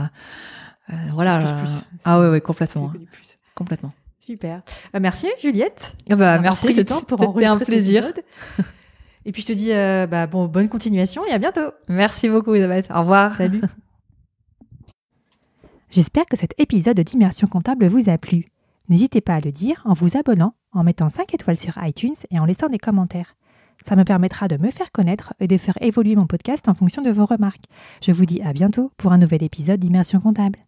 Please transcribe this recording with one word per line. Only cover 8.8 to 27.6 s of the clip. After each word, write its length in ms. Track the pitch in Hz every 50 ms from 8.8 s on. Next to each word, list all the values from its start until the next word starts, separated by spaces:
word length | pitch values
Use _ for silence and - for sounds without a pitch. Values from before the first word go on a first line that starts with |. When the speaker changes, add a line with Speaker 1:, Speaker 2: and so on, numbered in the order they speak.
| _ _ _ _ - _ _ _ -
Speaker 2:
Et 60 | -
puis, 100 | 185 -
je 60 | 208 -
te 60 | 226
dis, 180 | 196 208 226
euh, 360 | 220 202 202 190 190 190 185 170
bah, 180 | 170 170 165 156
bon, 180 | 165 185 180 170
bonne 220 | 160 180 202 214
continuation 560 | - 226 - 233 208 185 185 185 - 302 381
et 60 | 427
à 60 | 320 202
bientôt. 340 | 214 339 370 339 311 302 - _ _ -
Speaker 1:
Merci 420 | 180 185 202 214 - - - 226
beaucoup, 240 | 220 220 214 226 214
Elisabeth. 360 | 208 190 180 180 185 190 - -
Au 60 | 175
revoir. 360 | 165 175 190 196 202 208 208
Speaker 2:
Salut. 260 | 208 185 185 190 214 220 190 - - - _ _ _ _ _ _ _ _ _ _ _ _ _ _ _ - _ - - - _ _ _ _ _ _ _ _ _ _ _ _ _ _ _ _ - _ _ _ _
J'espère 360 | - 185 160 - - 285 339
que 120 | - - -
cet 160 | - - - -
épisode 400 | 302 - - 196 165 226 240 185
d'Immersion 480 | 165 - - 262 208 190 - - 208 196
Comptable 400 | - 175 170 - 262 262 214 175
vous 220 | 196 262 233 208
a 80 | 165 165
plu. 280 | - - 180 170 170 _ _ _ _ _ _ _ _ -
N'hésitez 320 | 175 170 233 269 - 233
pas 140 | - - 175
à 40 | 156
le 100 | 147 151
dire 300 | 143 147 180 254 330 - -
en 80 | 233 185
vous 240 | 151 175 175 - 269
abonnant, 360 | 294 - 226 175 165 214 - _ _ _ -
en 100 | 185 165
mettant 260 | 170 170 - 170 151
cinq 240 | - - 370 - -
étoiles 240 | 311 - - 170 -
sur 160 | - 180 156 - 175
iTunes 300 | 160 147 - - 247 302 - - -
et 80 | 185 165
en 60 | 156
laissant 240 | 160 190 - 320 311
des 80 | 254 202
commentaires. 560 | - 233 208 196 185 180 - 175 170 - _ _ _ _ _ _ _ _ _ _ - -
Ça 80 | 202
me 80 | 190 190
permettra 440 | - 202 185 180 185 - - 202 185
de 100 | 160 143
me 120 | 160 233
faire 200 | - - 370 -
connaître 420 | - - 190 170 190 214 - - - -
et 80 | 196 180
de 100 | 190 180
faire 200 | - - 180 -
évoluer 340 | - 240 214 233 220 208 220
mon 120 | 202 185 160
podcast 400 | - 170 - - 269 302 - -
en 40 | 185
fonction 280 | - 190 180 - -
de 80 | 277 254
vos 140 | 214 208 208
remarques. 400 | - 240 214 208 196 190 -